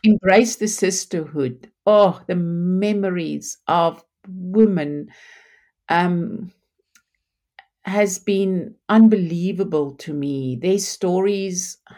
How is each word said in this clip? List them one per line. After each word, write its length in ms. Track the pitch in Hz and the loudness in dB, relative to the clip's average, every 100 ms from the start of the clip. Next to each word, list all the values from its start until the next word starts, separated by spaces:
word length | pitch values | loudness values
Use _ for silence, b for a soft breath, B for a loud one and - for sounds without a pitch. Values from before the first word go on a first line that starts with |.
embrace 540 | 220 214 185 190 233 - | 4 2 4 4 4 -2
the 120 | 214 | -6
sisterhood. 1000 | - 185 185 - 180 156 151 131 127 - _ - | -2 -2 -2 -6 -8 -6 -4 -4 -6 -20 _ 2
Oh, 360 | 208 202 - - | 6 4 2 -6
the 100 | 180 | -4
memories 1200 | 170 170 175 185 208 208 196 180 160 147 - - - | -2 -2 -2 0 0 0 -2 -4 -6 -8 -10 -12 -2
of 380 | 170 170 165 _ _ - | 0 0 -2 _ _ -18
women, 840 | 185 180 202 220 180 147 147 - b b b b b b _ - | -14 -4 2 4 2 -4 -8 -12 b b b b b b _ -2
um, 640 | 170 180 175 170 - 180 _ _ _ _ _ _ _ _ _ _ - _ _ | 0 2 0 -4 -8 -14 _ _ _ _ _ _ _ _ _ _ -20 _ _
has 340 | - 202 208 190 | -6 0 0 -2
been 560 | - 196 190 185 - - _ | -2 0 0 -2 -6 -14 _
unbelievable 1040 | 220 220 208 175 170 185 180 190 156 143 139 | 6 8 6 0 -2 -4 -4 -2 -2 -4 -8
to 180 | - | -10
me. 420 | 147 143 139 131 127 | -6 -6 -4 -6 -4
Their 220 | 170 196 | -2 -2
stories 1000 | 196 - 185 185 196 202 196 180 165 - _ | -4 -6 -2 0 0 -2 -4 -8 -10 -16 _